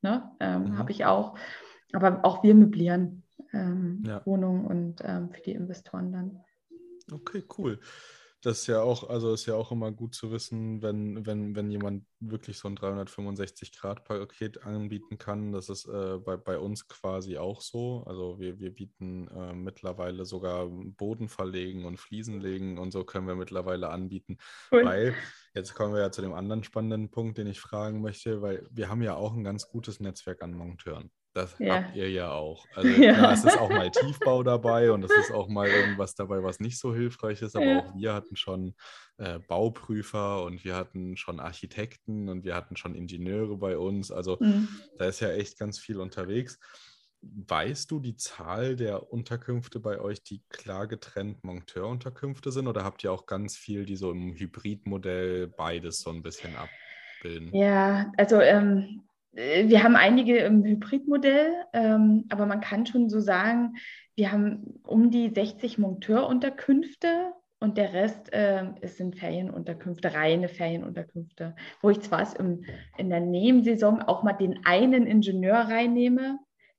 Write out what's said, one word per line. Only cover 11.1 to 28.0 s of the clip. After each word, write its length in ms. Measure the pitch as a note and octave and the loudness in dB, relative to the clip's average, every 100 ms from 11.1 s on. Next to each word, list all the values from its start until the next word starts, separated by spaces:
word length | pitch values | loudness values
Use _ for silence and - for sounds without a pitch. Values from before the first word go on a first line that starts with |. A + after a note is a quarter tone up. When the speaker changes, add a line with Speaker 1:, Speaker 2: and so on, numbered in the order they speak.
| G#2 G#2+ | -8 -6
Speaker 2:
wenn, 280 | G#2+ G#2 | -6 -6
wenn 160 | G#2 G#2 | -6 -6
jemand 360 | G#2 G2+ G2 - - | -4 -6 -6 -10 -16
wirklich 380 | A2+ A2 - G2+ | -12 -10 -12 -12
so 100 | G2+ | -10
ein 80 | G2 | -8
dreihundertfünfundsechzig 960 | G2 G2 F#2+ - G2+ G2+ F#2+ - - - | -6 -6 -8 -10 -10 -8 -10 -12 -20 -12
Grad 260 | G2 G#2 | -10 -10
Paket 600 | - G#2 G2+ - A2 - | -8 -10 -10 -10 -12 -10
anbieten 540 | G2+ G#2+ G#2 G#2 - G#2+ | -10 -8 -8 -10 -14 -16
kann. 340 | - G#2 G#2 | -10 -8 -6
Das 160 | G2 F#2+ | -8 -10
ist, 180 | G2 - | -14 -10
äh, 300 | G#2 F#2+ F#2+ | -8 -6 -8
bei, 220 | F#2 F#2 | -8 -8
bei 200 | - E2+ | -6 -6
uns 300 | G2+ G#2+ - | -6 -10 -14
quasi 480 | - F#2+ F#2+ F#2+ D#2 | -10 -8 -8 -8 -8
auch 240 | F2+ A2 | -8 -10
so. 420 | - A#2 B2 B2 - | -12 -8 -8 -8 -12
Also 340 | F#2 F2+ F#2+ | -10 -10 -10
wir, 180 | F#2 F#2+ | -12 -10
wir 160 | F#2+ | -12
bieten, 540 | G2+ G2 - F#2 F#2 F2 | -12 -18 -14 -12 -12 -12
äh, 240 | F2+ F2+ | -14 -12
mittlerweile 720 | F2+ F#2 - F#2 F2+ F2+ F2+ | -12 -12 -12 -12 -8 -8 -8
sogar 420 | F#2 F#2 F2+ F2+ F2+ | -10 -8 -6 -6 -6
Boden 600 | F2 G2 G2 G2+ A#2 G#2+ | -10 -16 -10 -8 -8 -10
verlegen 560 | - F#2+ F#2 F#2 F#2 | -8 -8 -6 -8 -10
und 160 | F2+ F2+ | -10 -12
Fliesen 400 | - G#2+ A2 G2+ | -14 -14 -12 -10
legen 380 | G2 F#2+ F#2+ F2+ | -8 -8 -8 -8
und 140 | F#2 | -8
so 120 | F#2+ | -8
können 220 | F2+ G2 F#2 | -8 -8 -8
wir 80 | |
mittlerweile 560 | F#2 F2+ F#2+ F2+ F2+ F2 | -8 -8 -8 -6 -6 -6
anbieten. 480 | F2 F#2 F#2+ - - - - - | -8 -8 -10 -12 -16 -16 -16 2
Speaker 1:
Cool. 120 | A#3+ B2 | 4 4
Speaker 2:
Weil, 280 | F#2+ B2 A#2+ - - _ | 2 0 -2 -10 -18 _
jetzt 220 | G2+ F#2 | -12 -10
kommen 180 | - G#2 | -6 -2
wir 80 | G#2 | 0
ja 100 | G2 | -2
zu 120 | F#2+ | -4
dem 100 | F#2+ | -8
anderen 320 | E2+ G2+ A2 | -6 -6 -8
spannenden 460 | G#2+ A2 A2 A2 G#2+ | -6 -6 -4 -4 -6
Punkt, 260 | - A2+ A2 | -6 -6 -6
den 100 | G#2 | -8
ich 140 | G2 | -8
fragen 400 | - G#2 G#2+ G#2+ | -10 -8 -6 -6